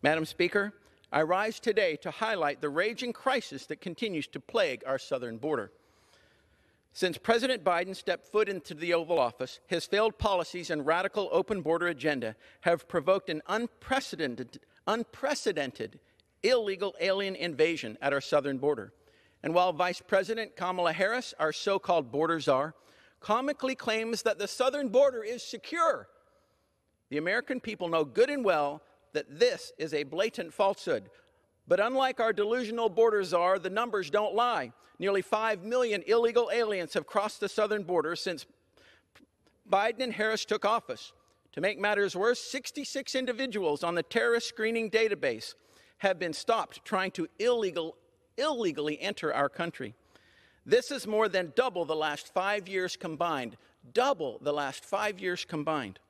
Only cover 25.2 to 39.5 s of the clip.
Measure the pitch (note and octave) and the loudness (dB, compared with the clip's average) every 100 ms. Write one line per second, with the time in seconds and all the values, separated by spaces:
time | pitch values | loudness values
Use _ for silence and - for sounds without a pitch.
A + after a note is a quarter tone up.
25.2 | G#3+ A#3+ - A#3 - E4+ E4 F3 G#2 _ | -6 -8 -8 -12 -8 0 2 2 -6 _
26.2 | _ _ _ _ _ _ _ _ _ D3 | _ _ _ _ _ _ _ _ _ -4
27.2 | E3 A3 - C4+ - G#3 F3 E3 D3+ A#2+ | 0 -2 -2 -6 -6 -6 0 2 2 4
28.2 | B3+ D4 A3 D#3+ D3 D3+ _ _ _ D3+ | 4 4 2 4 2 -2 _ _ _ -6
29.2 | C3+ D3 A#3+ F#3 - - D#3+ D3 C#3+ D#3 | -6 2 2 2 -10 -8 -4 -2 -4 0
30.2 | A3 A#3+ F3 - G3 F#3+ - B2 F#2+ - | -2 -2 -10 2 2 2 -2 -2 -2 -20
31.2 | _ _ _ _ - F3+ G#3+ C4 C4 B3+ | _ _ _ _ 0 2 4 2 0 2
32.2 | A3+ G3+ G#3 A#3+ A3 A#3 A3+ F3 A3+ G#3 | 0 2 0 0 -2 0 0 6 6 6
33.2 | F#3 E3+ F3 F#3+ F3+ G3 A#3+ G#3+ E3+ G#3 | 2 2 4 2 0 -2 -2 -2 0 0
34.2 | G#3+ G#3 B3 G#3 B2+ - - _ F#3+ G3 | 2 2 2 0 -4 -10 -20 _ 0 0
35.2 | F3+ G#3+ A3 G#3 G3 B3 A#3+ G3+ - A#3 | 2 0 2 -2 -2 0 0 -2 2 4
36.2 | A#3 A#3 A3+ A3+ A3+ G3 E3+ G3+ D3 G#3 | 4 2 2 0 0 -2 -2 -4 -2 -2
37.2 | G3+ - G3 - G#3 G#3 F3 F3 D3+ E3 | -2 -4 -4 0 0 0 0 0 0 -4
38.2 | F#3+ E3 - _ _ _ - _ _ _ | -4 -6 -10 _ _ _ -20 _ _ _
39.2 | _ _ _ | _ _ _